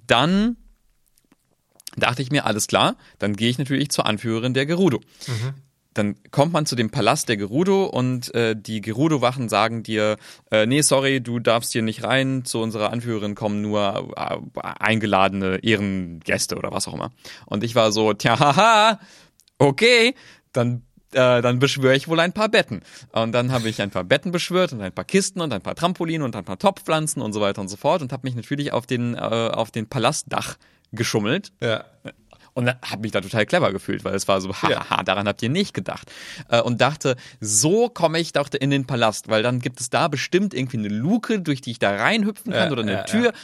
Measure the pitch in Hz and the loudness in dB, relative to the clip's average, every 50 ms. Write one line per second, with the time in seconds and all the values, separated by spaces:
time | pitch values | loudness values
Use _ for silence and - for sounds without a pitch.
0 | _ - 120 117 139 170 185 196 214 240 233 - - - _ _ _ _ _ _ | _ 2 4 4 4 4 4 2 2 0 -2 -4 -10 -20 _ _ _ _ _ _
1 | _ _ _ _ _ _ _ _ _ _ _ _ _ _ _ _ - - - - | _ _ _ _ _ _ _ _ _ _ _ _ _ _ _ _ -18 -12 -4 -2
2 | 107 113 123 131 135 127 147 143 - - 104 107 - - 95 95 120 175 254 - | 0 0 0 -2 -4 -2 -2 0 0 0 -2 -2 -2 0 2 2 2 2 0 -4
3 | _ - _ - 95 104 104 101 113 120 123 139 139 131 139 135 143 - - - | _ -20 _ -6 -4 -4 -2 0 0 0 0 -2 -2 -2 -2 -2 -2 -2 -2 -2
4 | - - 107 101 - 113 113 113 117 127 123 131 139 147 175 175 196 165 117 - | -2 -2 -2 -2 -2 -4 -2 -2 -2 0 0 0 0 0 2 2 2 2 2 0
5 | - _ _ - - - 123 107 120 135 135 - - _ _ _ _ _ - 113 | -4 _ _ -14 -8 -6 -6 -4 -4 -6 -8 -10 -16 _ _ _ _ _ -4 -2
6 | 104 104 101 _ _ - - - 143 170 170 156 151 - 127 117 113 107 - 139 | -2 -2 -2 _ _ -4 2 2 2 4 2 0 0 0 0 -2 -2 -2 0 0
7 | 101 113 139 147 - - 113 101 101 95 113 147 185 196 196 196 190 - - 123 | 2 2 2 2 0 -2 -2 -2 -2 -2 0 0 2 2 2 2 2 0 0 0
8 | 127 127 127 123 120 - - 117 117 113 110 110 101 - 110 107 98 113 107 123 | 0 0 -2 -2 0 2 2 4 4 2 0 -2 -4 -6 -6 -6 -4 -4 0 2
9 | 156 165 156 127 120 123 131 135 123 107 110 101 110 113 117 113 98 110 110 107 | 2 2 4 4 2 2 2 0 -2 2 4 4 4 2 0 -4 -4 -2 0 2
10 | 107 107 107 - - - - - _ - 110 110 110 117 135 151 147 - 143 135 | 2 2 0 -2 -6 -18 -20 -18 _ 2 4 4 4 4 4 4 4 4 4 4
11 | 135 135 135 131 113 120 120 120 107 120 113 117 - - - 120 110 110 110 - | 4 2 0 0 -2 -4 -4 0 2 2 2 2 2 -2 -2 -2 -2 -2 -4 -4
12 | 113 107 127 135 135 135 131 131 123 - - 113 113 113 107 107 107 101 110 120 | -2 0 0 0 0 0 -2 -4 -4 -4 -4 -4 -4 -4 -2 -2 -2 -2 -2 -4
13 | 117 120 113 104 101 104 101 - 113 104 104 104 104 104 104 104 101 98 101 95 | -4 -4 -4 -4 -4 -4 -4 -4 -4 -2 -2 -2 -2 -2 0 0 0 0 -2 -4
14 | 90 - - - - - - - - - - - - - - - 98 107 113 110 | -6 -8 -8 -8 -6 -6 -6 -8 -10 -10 -10 -10 -10 -10 -8 -2 0 0 2 2
15 | 110 107 98 95 98 95 98 98 95 92 92 92 - 113 107 98 104 98 95 95 | 2 2 4 4 4 4 2 0 -2 -2 -2 -2 0 2 2 2 2 0 -2 -4
16 | 90 85 85 80 - - - - - - - - - - - 95 - - 85 - | -6 -8 -10 -10 -6 -4 -4 -2 -2 -4 -6 -6 -6 -6 -6 -6 -6 -6 -8 -8
17 | - - - _ - - - - - - 104 104 110 117 117 123 110 110 101 107 | -8 -10 -10 _ -20 -20 -20 -18 -10 -6 -6 -4 -4 0 2 4 4 4 4 2
18 | 110 107 104 - - 123 117 - 156 147 143 185 214 233 226 208 214 226 208 - | 2 2 2 2 2 2 4 4 4 4 6 6 6 6 6 6 4 4 2 0
19 | - - - - - _ _ _ _ _ _ - 131 143 135 - 214 240 247 233 | -6 -20 -20 -20 -20 _ _ _ _ _ _ 2 2 4 4 4 4 6 6 6
20 | 226 247 269 - - - - _ _ _ - 127 120 123 120 120 - _ _ _ | 4 2 0 -4 -12 -20 -20 _ _ _ -2 0 0 0 -2 -4 -8 _ _ _
21 | _ _ - 131 127 123 123 120 120 127 123 123 139 139 - 139 131 131 135 135 | _ _ 2 4 4 6 4 4 4 2 2 2 2 0 0 2 2 4 4 2
22 | - 160 165 160 165 180 - 214 214 214 233 202 - - 110 85 - - - - | 2 0 0 0 0 0 0 -2 0 2 2 2 0 0 -4 -10 -12 -14 -20 -20
23 | - - - 110 113 113 113 123 123 127 131 123 110 113 113 - 101 98 - 95 | -14 -6 -2 -2 -2 0 0 0 0 0 0 -2 -2 -2 -2 -4 -4 -4 -4 -4
24 | 90 90 135 147 - 185 170 170 - - 175 185 185 170 139 110 98 92 - - | 0 0 0 0 0 -2 -4 -4 -4 -2 0 0 0 0 -2 -6 -8 -8 -8 -8
25 | 92 - - 190 190 - - 185 165 147 110 92 - 92 - - 165 180 180 - | -6 0 0 0 0 0 -4 -4 -4 -4 -4 -6 -6 -8 -6 -2 -2 -2 -2 -2
26 | 175 160 160 160 143 117 107 104 90 - 92 - - 196 190 - - - 160 156 | -4 -4 -4 -4 -4 -4 -6 -6 -8 -8 -6 -2 0 -2 -2 -2 -2 -2 -2 -2
27 | 156 151 - 143 117 107 101 107 104 98 98 107 98 90 101 - - 143 170 185 | -2 -4 -4 -6 -6 -4 -2 0 0 0 -2 -2 -6 -10 -8 -4 -2 0 0 0
28 | 143 127 143 127 131 131 123 120 - - 139 143 143 - - 120 - - 127 120 | -2 -6 -8 -8 -8 -8 -8 -8 -8 -6 -6 -6 -4 -4 -4 -4 -4 -4 -4 -4
29 | 120 120 117 - 104 107 113 117 113 110 - - 113 110 - 117 107 - - 127 | -2 -4 -4 -4 -4 -4 -2 -2 -2 -2 -2 -2 -4 -4 -4 -8 -6 -6 -2 0
30 | 110 131 151 - - - - 104 - - - _ _ _ _ _ _ - - 110 | 0 0 0 -2 -6 -6 -6 -6 -6 -8 -12 _ _ _ _ _ _ -10 -6 -4
31 | 117 - - 110 101 107 147 202 - - _ - 123 117 110 - - _ _ _ | -2 0 0 0 0 0 -2 -2 -4 -8 _ -6 -4 -2 -2 -4 -6 _ _ _
32 | - - - _ _ _ - _ _ _ - 127 123 123 127 - - - - 101 | -18 -18 -18 _ _ _ -20 _ _ _ -6 -2 0 0 -2 -2 -6 -10 -8 -8
33 | 110 104 - 101 95 95 - 110 104 - - - - 101 98 95 - - 101 98 | -6 -4 -4 -4 -4 -2 0 0 0 2 2 2 2 2 0 -2 -6 -6 -6 -4
34 | 98 92 98 98 - - 98 95 92 95 95 - - 98 - - - - - - | -4 -4 -4 -2 0 0 0 0 0 -4 -6 -2 0 0 0 0 -2 -2 -2 -2
35 | 95 95 95 101 101 104 101 - - 117 147 190 202 - - - 92 - - - | 0 0 0 0 0 -2 -2 -2 -2 -2 0 0 -2 -2 -4 -8 -6 -6 -8 -10
36 | - - - - - - - - - - 123 120 113 120 120 110 123 135 151 - | -12 -18 -20 -18 -18 -18 -16 -14 -4 2 2 2 4 2 2 2 2 2 2 0
37 | - 139 123 123 - - - - 113 104 104 - 147 156 196 226 240 226 - - | 0 -2 -2 -2 -6 -20 -16 -10 -6 -2 0 2 2 4 4 2 2 0 0 0
38 | 170 160 160 165 165 - - 143 143 - - - 135 139 139 139 131 127 139 120 | 0 0 2 0 -2 -2 -2 -4 -2 -2 -4 -2 0 0 0 0 0 -2 0 2
39 | 117 110 104 - - 110 110 107 107 123 127 123 120 127 123 - 123 - - 123 | 2 2 0 -2 -4 -2 0 0 2 0 0 -2 -4 -6 -8 -8 -8 -4 -2 0
40 | 156 165 143 123 - - - 185 208 190 - 127 131 127 - 113 104 101 104 107 | 0 0 -2 -4 -4 0 0 0 0 0 -2 -4 -4 -4 -4 -4 -4 -4 -4 -2
41 | 123 175 233 226 - - 220 202 170 160 139 127 - 147 123 - 117 101 101 98 | 0 0 0 0 0 -2 -2 -2 -2 -2 -4 -4 -6 -10 -4 0 0 0 2 2
42 | 117 156 208 226 196 214 208 - - 226 - 113 110 - 139 117 110 101 98 98 | 0 0 2 0 0 -2 -4 -6 -6 -2 0 0 0 0 0 -2 -2 -2 -2 -4
43 | - - - 226 247 156 - - | -4 -2 0 2 2 0 0 -4